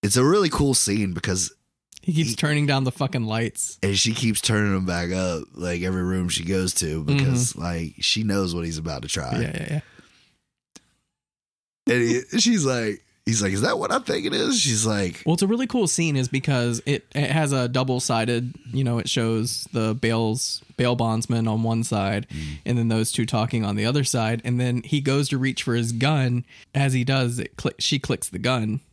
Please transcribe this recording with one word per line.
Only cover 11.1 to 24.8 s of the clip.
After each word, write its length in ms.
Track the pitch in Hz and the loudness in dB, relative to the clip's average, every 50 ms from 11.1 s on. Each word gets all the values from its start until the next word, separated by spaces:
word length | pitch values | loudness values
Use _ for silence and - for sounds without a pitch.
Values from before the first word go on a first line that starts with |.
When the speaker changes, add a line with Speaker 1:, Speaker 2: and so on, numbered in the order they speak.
| _ _ _ _ _ _ _ _ _ _ _ _ _ _ _ - 120 | _ _ _ _ _ _ _ _ _ _ _ _ _ _ _ 2 4
Speaker 1:
And 80 | 123 | 4
he, 380 | 120 120 117 123 - - - 240 | 4 4 2 0 0 0 0 2
she's 260 | 233 240 240 202 147 | 4 4 4 4 2
like, 380 | 135 127 120 113 107 104 - _ _ _ _ _ | 2 0 0 0 -2 -4 -6 _ _ _ _ _
he's 160 | 113 113 101 | 0 0 2
like, 100 | 101 98 98 | 2 0 2
"Is 80 | 98 | 2
that 160 | 113 - - | 0 0 0
what 140 | - - - | 0 0 0
I 80 | - 269 | 0 -2
think 260 | 247 - - - - | 0 -2 -2 -2 -2
it 80 | - - | -2 -2
is?" 260 | - 220 - 269 226 | 0 0 0 0 0
She's 260 | - 143 117 107 110 | 2 0 0 0 0
like, 360 | 113 107 104 98 90 85 - - | 0 0 0 0 -2 -4 -4 -2
Speaker 2:
Well, 80 | - 165 | 0 2
it's 100 | 170 196 | 2 2
a 40 | |
really 200 | 190 226 233 262 | 2 2 0 0
cool 200 | 226 - 254 208 | -2 0 0 0
scene 280 | 165 - - 170 160 143 | 2 2 0 0 0 2
is 120 | 135 127 123 | 0 0 0
because 520 | - 135 131 - 139 127 120 120 117 113 - | -2 -2 0 2 2 2 2 0 -2 -2 -2
it, 200 | - 143 - - _ - | -2 -2 -2 -4 _ -2
it 160 | 143 139 - | -2 0 0
has 220 | 139 160 156 139 | 2 0 2 2
a 160 | 139 131 123 | 0 0 0
double-sided, 840 | 120 123 127 127 127 127 123 - - 120 113 113 120 120 117 123 123 - - - 123 | 0 0 0 0 0 0 -2 0 0 0 0 2 0 0 -2 -2 -4 -8 -12 -14 -6
you 120 | 117 131 135 | -4 -2 0
know, 160 | 123 120 117 | 0 0 -2
it 100 | - - | -2 -2
shows 580 | - 127 117 113 113 110 113 123 - - - - - | 0 0 0 2 0 0 0 -2 -4 -6 -8 -4 -2
the 200 | 120 110 110 110 | -2 0 0 0
bails, 680 | 123 - 113 113 113 113 110 110 127 - - - - - _ - | 0 0 0 2 2 2 0 0 -2 -2 -4 -6 -8 -10 _ -4
bail 180 | - 123 120 123 | 0 2 2 2
bondsman 520 | 120 117 113 110 113 117 - 127 113 113 | 2 2 0 0 0 0 0 0 0 2
on 140 | 113 110 110 113 | 0 0 0 0
one 200 | 113 113 113 117 | 0 0 0 0
side 420 | - 117 104 98 98 101 101 - - | 0 0 0 0 0 0 -2 -4 -6
Speaker 1:
Mm. 280 | - 78 78 76 73 78 - | -8 -8 -8 -8 -10 -8 -4
Speaker 2:
and 120 | - 120 | -2 0
then 100 | 120 117 | 2 2
those 240 | 117 113 110 110 - | 2 2 2 0 0
two 140 | - - 117 | 0 -2 -2
talking 400 | 110 - 110 110 117 - 117 110 | 0 0 0 0 0 0 -2 0
on 100 | 101 101 | 0 0
the 100 | 104 104 | 0 0
other 180 | 113 135 147 135 | 2 2 2 0
side. 360 | - - 123 113 110 117 117 - | 2 0 0 0 0 0 -2 -2
And 140 | 123 123 120 | -2 0 0
then 200 | 127 127 120 120 | 0 0 0 -2